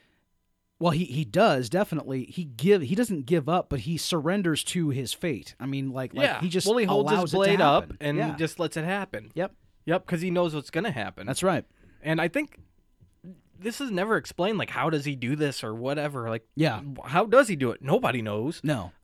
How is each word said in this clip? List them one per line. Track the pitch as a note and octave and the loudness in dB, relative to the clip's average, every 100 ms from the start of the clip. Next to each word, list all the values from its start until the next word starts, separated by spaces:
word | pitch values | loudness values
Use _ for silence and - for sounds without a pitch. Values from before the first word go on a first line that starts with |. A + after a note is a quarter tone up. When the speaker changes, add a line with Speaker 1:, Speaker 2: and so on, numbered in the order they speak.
| _ _ _ _ _ _ _ - | _ _ _ _ _ _ _ -2
Speaker 1:
well, | E3+ | 2
he, | D#3 | 2
he | F3+ B2+ | 0 -2
does, | B2 E3 A3 C#3 A#2 | 0 4 4 4 2
definitely. | F3 G#3 D#3 B2 C3+ | 0 0 -2 -4 -6
He | - - | -6 -8
give, | D#3 A2+ F3 G3+ | -8 0 4 4
he | C3 | 4
doesn't | F#3+ A#3+ E3+ A#2+ | 0 0 -2 0
give | E3+ C3+ | 0 2
up, | F3 - | 0 0
but | C#3+ | -4
he | G#2+ E3 | -4 -4
surrenders | - E3+ D3 G3+ F3 D3 | -2 -2 0 0 0 -2
to | - F#3 D#3 | -2 -2 0
his | C3 A#2 | -2 -4
fate. | - F3 A2+ - - | -4 -4 -4 -8 -10
I | C3 | -6
mean, | C#3 C3+ | -4 -4
like, | C3 C3 | -6 -6
like, | - | -2
Speaker 2:
Yeah. | C#4+ C#3 | 0 0
Speaker 1:
he | F3+ | -2
just | F3 F#3+ | 0 2
Speaker 2:
Well, | A#3+ | 2
he | F#3+ | 4
holds | G3 - | 2 2
his | G#3 | 2
Speaker 1:
allows | F3 | 2
it | F#3 | 2
to | |
Speaker 2:
blade | G3 G3 | 4 4
up | D3+ D#3+ | 6 4
Speaker 1:
happen. | - - | 2 -8
Speaker 2:
and | D3 D3+ | -4 -2
Speaker 1:
Yeah. | D#3 D3+ | -2 -2
Speaker 2:
just | D#3+ - | -4 -4
lets | D#3+ E3 | -4 -4
it | |
happen. | D#3+ G3+ F#3+ G#2+ G#2+ | -4 -4 -6 -10 -10
Speaker 1:
Yep. | D#3+ F#3 - _ _ | -6 -6 -8 _ _
Speaker 2:
Yep, | - E3+ - | -2 -2 0
'cause | E3+ | -2
he | F#3 | 0
knows | F3+ F3 | 0 0
what's | D3+ - | -2 -4
gonna | E3 G#3 | -4 -2
happen. | B2+ F#2+ - G2+ | -4 -6 -8 -6
Speaker 1:
That's | C3+ | -2
right. | F#3 D3 - _ - - | 0 0 -2 _ -20 -10
Speaker 2:
And | D3+ D#3+ | -2 0
I | E3 | 0
think | C#4 D4+ - - _ _ _ - _ F3+ F#3 _ - | 0 -4 -8 -20 _ _ _ -20 _ -20 -20 _ -10
this | G3+ A3+ | -8 -6
is | C#4 | -4
never | F3+ G#3+ F#3+ | -2 2 0
explained, | - - F#3 G#3 | 0 -2 0 0
like, | A#2 | -2
how | - D3 | 0 0
does | D#3 | 0
he | C#3 | -2
do | C3+ A#2+ D3 | -2 -2 0
this | D3 C3 | 0 -2
or | A2+ | -6
whatever? | A2+ B2+ D3+ D3 C#3 A2+ | -4 -2 -2 -2 -4 -4
Like, | A2+ - - | -4 -4 0
Speaker 1:
Yeah. | D#3 G#2+ | 0 0
Speaker 2:
w-, | C#3+ C3 | -8 -12
how | A#2+ E3+ G#3 | 0 2 6
does | A#3+ C4 | 6 6
he | |
do | D#3+ B2 | 4 0
it? | - | -2
Nobody | C3 G#3+ G#3 B2 | 2 2 2 0
knows. | A2 G#2 B2+ - | -2 -2 -4 -4
Speaker 1:
No. | D3 C3 F2+ - | -2 -2 -4 -12